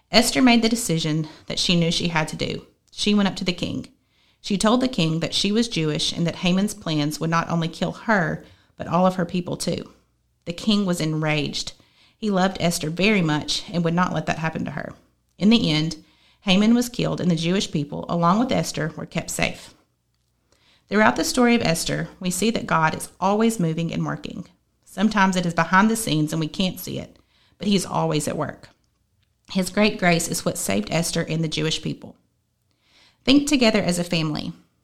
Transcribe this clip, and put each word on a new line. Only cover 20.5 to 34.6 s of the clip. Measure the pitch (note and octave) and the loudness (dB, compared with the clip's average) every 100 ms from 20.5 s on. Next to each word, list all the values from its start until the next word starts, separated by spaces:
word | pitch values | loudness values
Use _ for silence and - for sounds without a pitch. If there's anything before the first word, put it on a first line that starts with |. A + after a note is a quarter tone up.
| _ _ _ _ | _ _ _ _
Throughout | G3+ G#3+ B3 | 2 4 2
the | |
story | D#4+ - A#3+ | -2 2 4
of | A#3 | 4
Esther, | - E3+ - D3 E3+ - | 2 0 -2 -4 -6 -6
we | F3+ | -6
see | F3 A3 | 0 0
that | A3+ - | 0 0
God | E3 D#3+ | 2 2
is | - - - | 0 -10 -2
always | F#3 G#3 A3+ A3+ | 0 4 2 2
moving | E3 D#3+ E3+ | -2 0 -4
and | D#3+ | -2
working. | D3+ D3 - - F3 _ _ _ | -4 -6 -8 -12 -14 _ _ _
Sometimes | _ - G#3+ A3 F#3+ F#3 | _ 0 0 4 4 2
it | F3 | 0
is | |
behind | E3+ E3 F#3 A3 | 0 4 6 4
the | |
scenes | A3+ - D#3 D3+ | 2 0 0 0
and | D#3+ | 0
we | D#3 | -4
can't | - F#3 - | -2 -4 -4
see | - - | -10 -10
it, | - - _ _ _ _ | -10 -18 _ _ _ _
but | G#3 | 0
he | G3+ | 0
is | - | 0
always | - D#3+ D#3 - | -2 0 -2 -2
at | - | -4
work. | - - - _ _ _ _ _ _ _ _ | -6 -8 -20 _ _ _ _ _ _ _ _
His | F#3+ F3+ | -4 -2
great | - G#3+ G#3 | 2 2 2
grace | F3+ E3+ - | 2 2 0
is | D#3+ | -2
what | - - | -4 -4
saved | - G2 G#2 | -2 -2 0
Esther | D#3+ E3 E3+ | -2 -2 -4
and | E3 D#3+ | -4 -2
the | D#3+ | -2
Jewish | D3+ D#3 - | -2 -2 -2
people. | D#3 - - - _ _ _ _ _ _ _ _ _ _ | -6 -8 -12 -20 _ _ _ _ _ _ _ _ _ _
Think | - C#4 C#4+ | 4 4 6
together | D4 A3+ G#3+ | 4 4 4
as | F3 F3 | 0 -2
a | |
family. | E3+ E3 D#3 D3+ - - | 0 0 0 -4 -6 -12